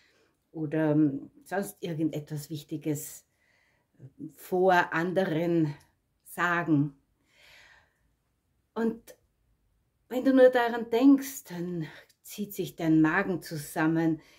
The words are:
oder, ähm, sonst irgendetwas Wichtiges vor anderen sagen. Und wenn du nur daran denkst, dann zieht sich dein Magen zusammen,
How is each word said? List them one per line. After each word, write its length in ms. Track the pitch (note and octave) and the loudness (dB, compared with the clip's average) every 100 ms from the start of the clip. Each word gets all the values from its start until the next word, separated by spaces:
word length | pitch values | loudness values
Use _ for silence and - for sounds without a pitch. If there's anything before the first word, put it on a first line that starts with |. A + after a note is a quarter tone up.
| _ _ _ _ _ | _ _ _ _ _
oder, 420 | D#3+ D#3 D#3 D#3 | -12 -6 -2 0
ähm, 360 | D3+ D3+ C#3 - _ | 2 2 0 -10 _
sonst 340 | - F#3 G3 - | -8 -6 -6 -10
irgendetwas 680 | F#3 D#3 D#3 D3+ D3 D3+ - | -10 -4 -4 -6 -8 -10 -10
Wichtiges 760 | D3+ - D3+ D#3 C#3+ - - _ _ _ _ _ _ _ _ C3 - D3+ | -12 -10 -10 -6 -6 -8 -18 _ _ _ _ _ _ _ _ -20 -18 -18
vor 600 | - - F3+ F#3 F3 - | -18 -6 2 4 4 2
anderen 840 | D#3+ F3 F3+ F#3+ D3+ E3+ E3+ D3+ C#3+ _ _ _ _ | -2 -2 -2 -2 -2 0 0 0 -4 _ _ _ _
sagen. 720 | - - F3 F3 D#3+ D3+ D3 - _ _ _ _ _ - - _ _ _ _ _ _ _ _ _ _ | -16 -6 -2 -2 0 0 0 -6 _ _ _ _ _ -20 -20 _ _ _ _ _ _ _ _ _ _
Und 420 | A3 A3+ A3+ - - _ _ _ _ _ _ _ _ - | -6 -4 -4 -12 -20 _ _ _ _ _ _ _ _ -10
wenn 160 | B3 B3+ | -2 4
du 80 | |
nur 160 | C4 B3+ | 8 8
daran 400 | B3+ A#3 A#3 A3+ | 6 0 -2 -2
denkst, 540 | A3+ C#4 C4+ - - | 4 6 6 4 -14
dann 420 | - F3 F3+ F3 D3+ - - _ | -12 -10 -8 -6 -8 -12 -20 _
zieht 320 | - - G#3 - | -18 -12 -10 -8
sich 200 | D#3+ - | -10 -4
dein 260 | E3 D#3 | 2 4
Magen 420 | D#3 F3+ G3 E3 | 4 2 -2 -4
zusammen, 760 | - D#3+ D3 F3 D#3+ E3 E3 D#3 - | -8 -12 -8 -2 0 2 0 -2 -6